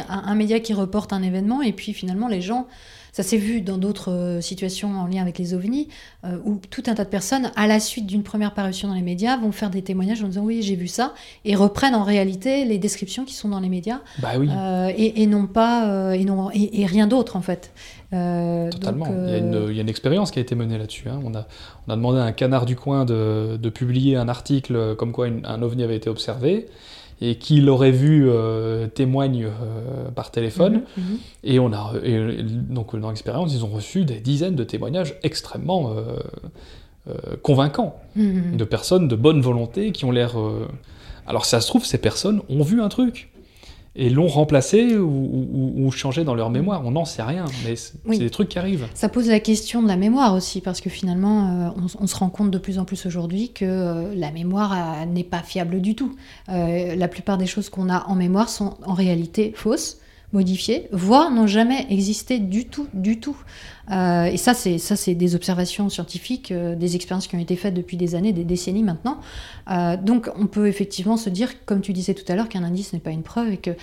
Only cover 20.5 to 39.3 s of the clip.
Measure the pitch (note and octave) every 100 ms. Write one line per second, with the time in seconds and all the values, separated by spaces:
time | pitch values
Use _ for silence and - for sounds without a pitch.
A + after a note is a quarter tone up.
20.5 | A#2+ A2+ A2 G#2+ - A2 C#3 B2+ A2 -
21.5 | - - - - A2 A#2+ C3 A2+ A2 C3
22.5 | C3 B2 B2+ C#3+ C#3 B2+ A2+ A2 G#2+ A2
23.5 | A2+ A2+ G#2+ B2 B2+ C3+ C3 A#2+ B2 -
24.5 | C#3 - A#2+ A2+ A2 A#2 A#2 A#2+ A2+ -
25.5 | A2+ A#2+ B2+ A#2 A2 - A2 - B2 C3+
26.5 | G#3 - - - - - - A#2+ A#2 -
27.5 | D3+ C#3 C3 C3+ B2+ D3 D#3 C3+ A#2 A2+
28.5 | A2 A2+ A2+ A2+ - C3 C3 C#3 B2 A2
29.5 | G#2+ A2+ A2+ A#2+ B2+ B2 B2 A#2+ - A2+
30.5 | F3+ F#3 A3+ C4 - F3+ A3+ - - -
31.5 | B2+ B2 G#2 G#2 A#2 - A2+ A2 A#2 A2+
32.5 | A#2 C3 B2+ G#2+ A2 A2 A2 - B2 F3
33.5 | B2+ A2+ G#2+ - F#3+ D#3+ A2+ A#2 C#3+ F3+
34.5 | D#3+ A2+ A2 A2+ E3+ D#3 - - - -
35.5 | G#2 C#3 F#3 C3 A2 A2+ - - - D#3+
36.5 | - - - - - - - - - -
37.5 | C3+ D3 D3 G#3 - - G#3 G#3 F#3+ F3
38.5 | A#2+ G#2+ G#2+ - F#3 D#3+ A2 C#3+